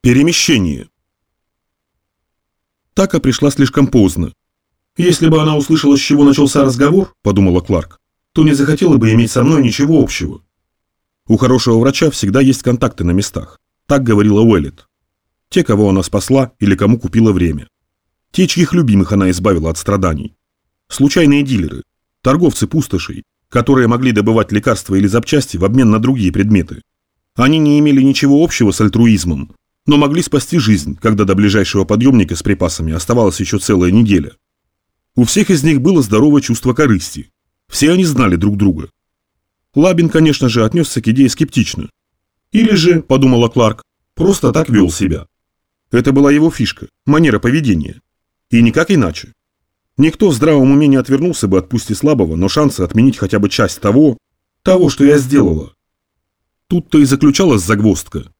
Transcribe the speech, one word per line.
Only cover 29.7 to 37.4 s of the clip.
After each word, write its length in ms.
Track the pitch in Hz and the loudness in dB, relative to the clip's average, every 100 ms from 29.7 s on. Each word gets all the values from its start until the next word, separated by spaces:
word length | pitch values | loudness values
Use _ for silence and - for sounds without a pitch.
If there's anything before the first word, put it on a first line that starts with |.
| _ - | _ 0
но 100 | 147 | 0
могли 260 | 143 160 | 2 -2
спасти 360 | - 143 - 175 | -2 -4 -2 -2
жизнь, 380 | 110 101 73 69 | 0 0 -2 -6
когда 240 | 113 104 | -2 0
до 100 | 101 | 0
ближайшего 500 | 95 104 104 95 98 | 0 2 0 -2 -2
подъемника 520 | 90 107 127 123 90 85 | -2 0 2 2 0 -4
с 60 | |
припасами 500 | - 98 87 - 78 | -4 -2 -4 -4 -6
оставалась 480 | 80 - 120 107 - | -6 -4 0 0 -2
еще 180 | 95 104 | -6 -6
целая 320 | - 98 90 | -2 0 2
неделя. 420 | 101 110 95 71 _ _ _ _ _ _ _ _ - | 2 2 0 -2 _ _ _ _ _ _ _ _ -2
У 80 | |
всех 260 | 117 208 196 | 0 0 0
из 140 | 165 | 0
них 160 | 147 143 | 2 0
было 220 | 139 180 | 2 0
здоровое 380 | 110 107 147 147 | 2 2 4 2
чувство 320 | - 113 127 | 0 -4 -2
корысти. 580 | 123 147 98 - 78 - _ | 0 0 0 -4 -16 -18 _